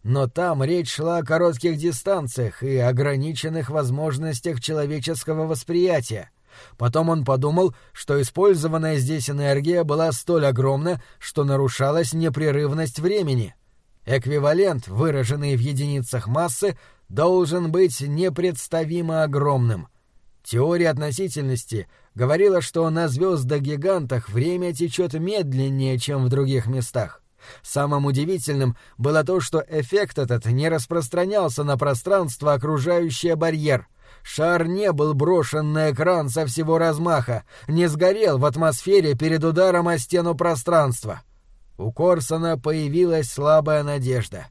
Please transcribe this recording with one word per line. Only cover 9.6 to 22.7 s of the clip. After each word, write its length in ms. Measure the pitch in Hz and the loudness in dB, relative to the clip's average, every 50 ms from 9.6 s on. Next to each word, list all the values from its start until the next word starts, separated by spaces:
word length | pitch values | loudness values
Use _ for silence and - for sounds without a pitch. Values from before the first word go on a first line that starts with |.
| 139 160 175 175 165 | 2 2 2 2 2
была 280 | 147 147 160 160 160 | 2 2 2 2 0
столь 340 | 135 - - - 175 165 147 | 0 -2 -2 0 2 4 4
огромна, 560 | 139 131 120 131 135 135 139 151 175 175 123 - - - | 2 2 2 2 2 2 0 0 -2 -2 -4 -6 -16 -20
что 260 | _ - - - 151 143 | _ -16 -6 -2 -2 0
нарушалась 720 | 139 139 135 139 127 - - 139 139 147 165 165 120 156 | 2 2 2 2 0 0 0 0 2 2 0 0 0 -2
непрерывность 840 | 160 165 160 120 143 156 151 139 143 147 143 143 160 160 139 - 147 | -2 -2 -2 0 0 0 0 0 0 0 0 -2 -2 -4 -4 -4 -2
времени. 560 | 151 185 208 208 180 147 131 123 107 92 - _ _ _ _ _ _ _ _ _ - | -2 0 0 0 0 0 0 -2 -2 -4 -8 _ _ _ _ _ _ _ _ _ -4
Эквивалент, 840 | - 131 135 117 131 147 147 139 147 156 180 196 190 160 123 - | -2 -2 -2 0 0 -2 2 2 2 4 4 2 2 0 -2 -6
выраженный 680 | 92 95 110 156 165 143 139 127 104 143 143 143 143 135 | -6 -2 0 0 0 0 0 -2 -2 -2 -2 -2 0 0
в 40 | 120 | 0
единицах 680 | 117 147 143 131 143 147 143 139 120 - - 123 - | 0 0 -2 -2 -2 -2 -2 -4 -4 -4 -6 -6 -4
массы, 500 | 113 120 156 349 - - - 403 196 - - - - _ _ _ - | -2 -2 0 0 -2 -2 -2 -2 -2 -2 -4 -14 -20 _ _ _ -8
должен 600 | 92 117 156 175 185 185 175 147 165 180 170 160 | -2 2 2 4 4 4 2 0 0 -2 -2 0
быть 280 | 160 180 190 175 127 - | 2 4 2 2 2 -2
непредставимо 1200 | 139 143 147 156 185 185 139 175 175 180 165 - - - - 165 160 151 170 175 170 165 160 160 156 | -4 -4 -2 0 0 -2 0 0 -2 -2 -2 -4 -6 -4 -2 -2 -2 -2 -4 -4 -4 -2 0 0 0
огромным. 640 | 151 139 143 143 147 139 131 120 117 110 87 - - _ _ _ _ _ - _ - _ _ _ | 0 0 0 2 2 2 2 2 0 0 -2 -8 -14 _ _ _ _ _ -20 _ -20 _ _ _
Теория 480 | - - 120 135 160 175 170 170 165 | -4 0 0 2 2 2 2 2 2
относительности 960 | 151 131 151 151 127 185 196 170 - 151 139 131 127 117 - - 113 104 90 - _ _ _ _ _ | 2 0 -4 -4 -4 -4 -4 -4 -4 -4 -4 -2 -4 -4 -6 -6 -8 -8 -8 -10 _ _ _ _ _
говорила, 480 | 104 123 131 151 170 202 208 190 175 | -2 0 0 2 4 4 4 4 2
что 260 | 151 - | 0 0